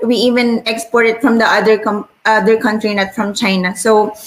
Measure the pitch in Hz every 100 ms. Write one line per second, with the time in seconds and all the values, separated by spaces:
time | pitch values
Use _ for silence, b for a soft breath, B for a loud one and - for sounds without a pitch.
0 | 233 233 247 240 240 226 - 226 - 240
1 | 226 220 277 226 226 202 202 214 - 208
2 | - _ 214 220 196 220 226 214 220 202
3 | 190 - 202 202 208 190 180 - 226 214
4 | 214 B